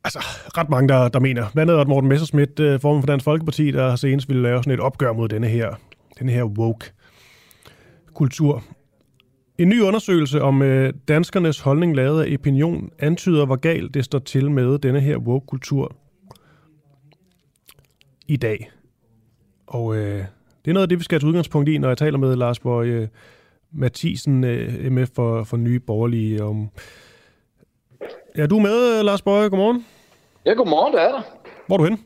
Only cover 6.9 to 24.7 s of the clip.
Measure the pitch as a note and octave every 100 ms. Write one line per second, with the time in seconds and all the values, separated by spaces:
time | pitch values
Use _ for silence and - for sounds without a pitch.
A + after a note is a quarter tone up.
6.9 | _ _ _ _ _ _ _ - _ _
7.9 | _ _ - C#3 - D3 C#3+ - - _
8.9 | _ _ _ _ _ _ - F3 A#3 G3
9.9 | G#3+ G#3 F3 C#3+ D3 C3+ C3+ C3+ C3 C3
10.9 | C3 - D3+ F3+ G3 E3+ D3 C3+ C#3+ F3
11.9 | C#3+ C3 D#3+ D3+ C#3 D3 C3+ D#3+ E3+ -
12.9 | - C#3+ E3+ - D#3+ C#3 C3 E3 E3 F2
13.9 | C#3+ B2+ C#3 - C3+ C#3 C#3+ B2 C#3+ C#3
14.9 | C3+ C#3 B2+ A#2 C3 - C3 - C#3 -
15.9 | - _ _ _ - _ _ D#3 D3+ _
16.9 | _ C#3+ _ F#3+ _ _ _ _ _ _
17.9 | _ _ _ - C#3 A2+ G#2+ - _ _
18.9 | _ _ _ _ _ _ _ _ A#2+ A2+
19.9 | A2 G#2 G2+ F#2+ _ _ _ - F#3 F#3
20.9 | F3 E3+ D#3+ D3+ E3+ E3 D3+ C#3+ D3+ C3+
21.9 | B2 D3+ C#3 C3+ B2+ A#2+ A#2+ B2 A#2+ A#2
22.9 | A#2 A2 _ - _ _ _ _ D#3 B2+
23.9 | - E3 B2 - C3+ B2+ A#2+ A2+